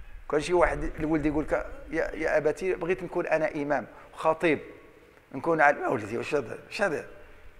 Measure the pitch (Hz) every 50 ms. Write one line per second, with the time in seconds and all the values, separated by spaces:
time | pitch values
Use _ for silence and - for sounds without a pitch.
0 | - - - - - - - 160 151 160 180 175 160 139 143 147 147 160 - -
1 | 156 151 160 160 143 156 143 151 143 - 165 143 - - - - - - - 160
2 | - - - - 156 147 - 156 143 151 151 - 185 185 175 - 170 165 185 180
3 | 180 160 - 175 170 - 160 160 156 - - 156 143 143 147 131 - - - -
4 | - - - - - 160 156 - - 170 147 110 - - - - - - - -
5 | - - - - - _ - 135 - 165 165 160 147 147 143 - 370 349 - 120
6 | 104 101 113 117 123 - 151 143 120 110 - - - - - - 202 196 147 120
7 | 98 - - - - - - - - - - -